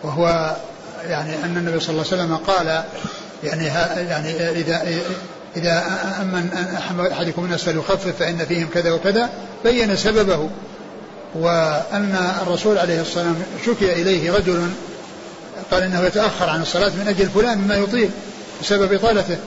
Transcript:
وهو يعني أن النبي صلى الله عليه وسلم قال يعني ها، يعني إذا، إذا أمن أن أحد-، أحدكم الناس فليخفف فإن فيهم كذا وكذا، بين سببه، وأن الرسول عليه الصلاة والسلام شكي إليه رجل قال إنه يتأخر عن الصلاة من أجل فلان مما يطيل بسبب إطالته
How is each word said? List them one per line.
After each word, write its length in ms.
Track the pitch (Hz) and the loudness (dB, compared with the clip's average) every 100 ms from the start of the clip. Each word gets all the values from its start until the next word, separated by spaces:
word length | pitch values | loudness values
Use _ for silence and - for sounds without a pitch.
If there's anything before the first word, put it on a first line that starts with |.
وهو 520 | 156 143 170 170 156 160 - - - - 170 | -4 2 2 2 0 -4 -8 -14 -16 -12 -6
يعني 380 | 156 151 156 | -4 -4 -4
أن 140 | 175 175 | -2 -2
النبي 220 | 170 165 | 0 0
صلى 100 | 160 | 0
الله 160 | 156 151 | -2 0
عليه 120 | 185 | 0
وسلم 120 | 170 160 | 0 0
قال 480 | 160 190 165 160 165 - - - - - | 2 2 2 0 -2 -8 -8 -10 -14 -8
يعني 260 | 151 156 160 | -6 -2 0
ها، 300 | 156 170 170 | 0 0 0
يعني 300 | 175 156 156 165 170 | -2 -2 -2 -2 0
إذا، 380 | 170 156 165 175 170 175 185 - - - 175 | 0 0 0 0 -2 -4 -6 -8 -14 -10 -4
إذا 280 | 170 165 175 190 185 190 | 0 2 0 -2 -4 -2
أمن 280 | 190 180 175 185 | -2 -2 -2 -2
أن 180 | 180 180 | -4 -4
أحد-، 360 | - 175 180 | -4 0 0
أحدكم 340 | - 175 165 180 | 0 -2 -2 -2
الناس 180 | 170 | -2
فليخفف 520 | - 160 143 190 185 160 | 0 -2 0 0 0 -2
فإن 180 | 165 170 | -2 0
فيهم 300 | 156 170 165 | -2 0 0
كذا 180 | 175 170 | 2 2
وكذا، 380 | 165 180 202 240 - - - | 2 2 2 0 -4 -12 0
بين 320 | 226 247 220 196 | 2 4 2 2
سببه، 540 | 208 220 202 165 156 - - - - - - - - 165 | 4 4 4 2 0 -6 -14 -16 -16 -16 -16 -16 -10 -2
وأن 960 | 165 170 160 151 - 202 202 190 180 190 | 2 4 4 2 0 0 0 2 2 0
الرسول 360 | 185 175 214 202 | 0 2 4 4
عليه 240 | 175 165 | 4 2
الصلاة 240 | 165 175 170 | 0 0 0
والسلام 160 | 165 190 - 226 | 0 -4 -4 -2
شكي 360 | 233 196 175 | 2 2 4
إليه 300 | 175 185 160 | 4 2 4
رجل 380 | 196 185 175 175 196 - - - - - - - - 185 | 2 4 2 0 -4 -10 -14 -14 -14 -16 -16 -14 -14 0
قال 120 | 185 | 0
إنه 180 | 185 180 | 2 2
يتأخر 480 | 180 175 214 - 175 | 2 4 2 2 0
عن 120 | 156 | 0
الصلاة 280 | 160 175 202 | 0 2 2
من 180 | 170 202 | 2 0
أجل 180 | 190 190 | 2 4
فلان 320 | 196 233 220 | 4 4 2
مما 180 | 196 202 | 2 2
يطيل 340 | 202 247 208 - - - - - | 2 2 0 0 -12 -14 -14 -8
بسبب 320 | 160 202 196 | 0 2 4
إطالته 440 | 196 226 214 190 170 | 4 4 4 2 -2